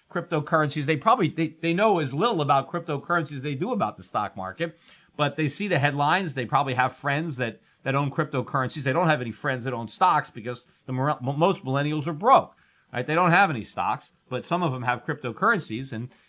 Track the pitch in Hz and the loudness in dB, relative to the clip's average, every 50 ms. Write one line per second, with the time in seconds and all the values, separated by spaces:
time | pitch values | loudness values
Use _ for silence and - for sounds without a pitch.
0 | _ _ - 175 170 - 170 151 135 - 170 156 151 143 - 156 139 143 160 139 | _ _ -6 -6 -4 -2 -2 -2 0 2 2 2 2 2 0 -2 0 0 -2 2
1 | - 220 247 262 185 135 - - 165 - - - - 165 170 185 214 220 196 170 | 4 4 4 4 4 0 0 -2 -2 -4 -4 -4 -2 0 2 4 4 4 4 4
2 | 151 123 131 151 208 240 220 165 147 139 143 135 - - - 170 165 - 147 135 | 2 -2 -2 0 0 2 2 2 2 4 4 2 2 0 -6 -6 -4 -4 -6 -6
3 | - - 175 170 151 - 147 135 127 147 143 131 175 240 247 202 120 107 - - | -2 -2 0 0 0 -2 -8 -8 -6 -6 -4 -4 -2 -2 0 0 -2 -2 -4 -10
4 | 90 - - 113 104 98 - 98 92 92 98 - 170 165 - _ _ - - - | -16 -6 -4 -4 -4 -4 -6 -8 -10 -10 -6 -6 -6 -6 -6 _ _ -20 -20 -20
5 | _ _ _ - 147 139 139 - 156 143 - - 208 202 175 135 139 147 139 143 | _ _ _ -2 -2 -2 0 -2 -2 -2 -2 -4 -2 0 0 2 2 0 0 0
6 | 143 147 170 190 190 160 127 131 120 101 151 135 143 135 123 127 127 127 - - | 2 2 2 2 0 -2 -4 -6 -4 0 0 0 0 2 2 0 0 0 -2 -4
7 | - 143 139 151 170 170 135 120 123 113 107 - _ _ _ _ _ 135 135 139 | -4 -2 -2 -2 -2 -4 -4 -4 -4 -6 -6 -10 _ _ _ _ _ -2 0 0
8 | 143 139 - - 151 - - 131 123 - - 170 160 - - 156 123 160 - 165 | 0 0 -2 -2 -4 -2 -2 -4 -4 -2 -2 -2 -2 -2 -4 -4 -2 0 0 2
9 | 180 160 151 127 123 117 104 - - 143 131 123 113 131 123 117 117 104 - - | 4 2 2 2 0 -6 -8 -6 -4 -4 -4 -2 -4 -6 -6 -6 -6 -8 0 2
10 | 190 180 160 147 - - - 120 104 123 123 - - _ _ _ _ - 131 127 | 4 4 4 2 0 -2 -12 -10 -10 -8 -10 -10 -14 _ _ _ _ -6 -2 0
11 | 135 151 147 - 123 131 143 147 165 196 180 - - 131 131 139 143 151 151 156 | 0 0 0 0 -2 -4 0 2 2 2 2 0 -2 -2 -2 0 0 0 -2 -2
12 | 135 170 160 147 196 247 269 180 - - - _ _ _ _ _ _ _ - 123 | -4 -4 -6 0 4 6 6 6 6 2 -8 _ _ _ _ _ _ _ -6 -6
13 | 127 151 156 170 180 170 170 185 202 170 143 110 98 - - 98 90 98 113 139 | -2 0 2 4 4 6 6 6 6 4 2 -4 -6 -6 -6 -2 -2 -2 -2 -4
14 | - - - _ _ _ 127 123 - - 165 175 180 147 131 127 120 123 123 120 | -6 -16 -20 _ _ _ -6 -6 -2 -2 -2 0 0 0 -2 -2 -2 -2 -2 -2
15 | - - 147 - - 120 110 - 185 226 233 180 - - 107 120 135 135 120 110 | -2 -6 -6 -4 -6 -8 -4 0 2 2 2 0 -2 -4 -6 -8 -8 -8 -8 -8
16 | 117 123 - _ _ | -10 -10 -14 _ _